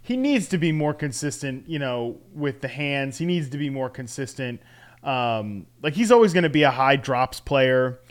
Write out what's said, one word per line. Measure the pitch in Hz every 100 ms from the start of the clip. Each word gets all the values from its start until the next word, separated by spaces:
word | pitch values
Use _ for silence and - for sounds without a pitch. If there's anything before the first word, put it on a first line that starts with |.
he | - 254
needs | 277 269 180
to | 185
be | 165
more | 156 151
consistent, | 147 151 117 147 - 139 131 135
you | 160
know, | 135 123 120 113 -
with | 147 147 127
the | 131
hands. | 139 143 139 139 127
He | 170
needs | 175 143
to | 143
be | 147
more | 135 127
consistent. | - 120 - 131 - 127 117 - - - -
Um, | - 131 120 113 107 101 82 _
like, | 147 151
he's | 226
always | 240 214
gonna | 175 165
be | 147
a | 147
high | 123 135 139
drops | 123 123 127 -
player. | - 139 131 127 127 123 _